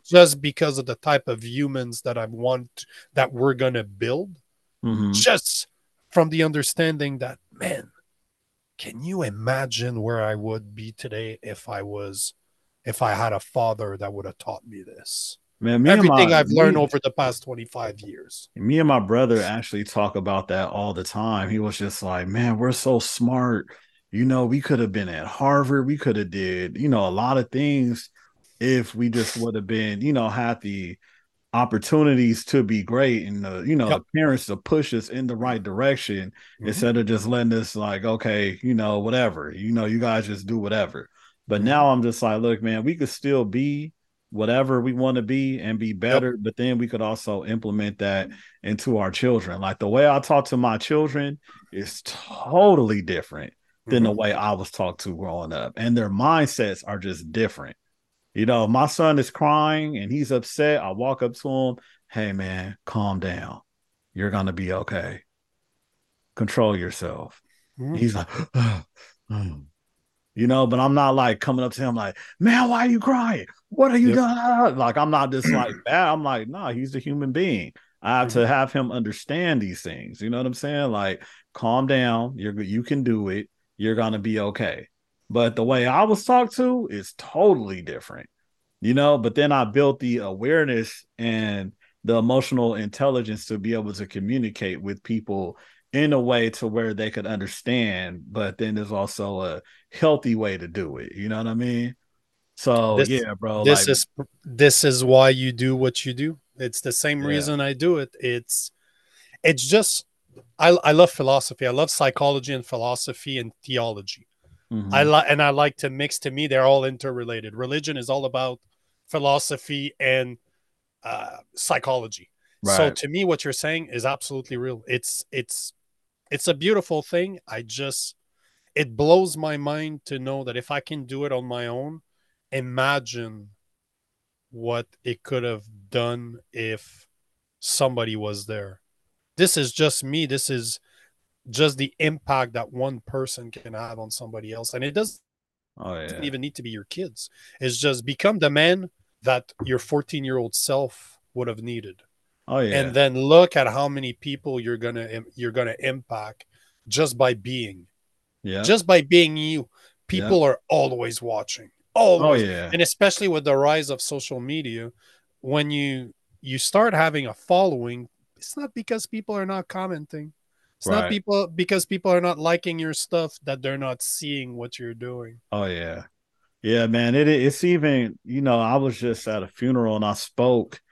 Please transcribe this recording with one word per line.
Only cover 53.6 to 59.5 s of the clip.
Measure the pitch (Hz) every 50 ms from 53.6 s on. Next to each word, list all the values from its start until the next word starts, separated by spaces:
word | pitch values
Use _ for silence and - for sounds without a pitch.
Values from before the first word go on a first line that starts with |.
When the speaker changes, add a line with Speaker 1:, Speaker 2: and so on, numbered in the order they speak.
| _ _ _ _ -
Speaker 2:
than | - 127 120 117
the | 110
Speaker 1:
Mm-hmm. | 104 107
Speaker 2:
way | 110 104 101
I | - 101 104
was | 104 95 95 -
talked | - - 95 90 87 -
to | - 101 87
growing | 82 95 90 82 87 82 80 80
up, | 69 60 64 -
and | - 117 120 120
their | 117 110 101
mindsets | 98 101 127 151 165 160 147 135 - - 117 101 92 - -
are | - 104 98
just | 90 98 90 76 82 78
different. | 78 113 113 101 - - 69 65 - _ _ _ _ _ _ _ _ _ _ _ -
You | 104 110
know, | 117 123 117 110
"My | 107 117 131 151
son | 143 - - 165 160 151
is | 139 127 -
crying | - - 156 147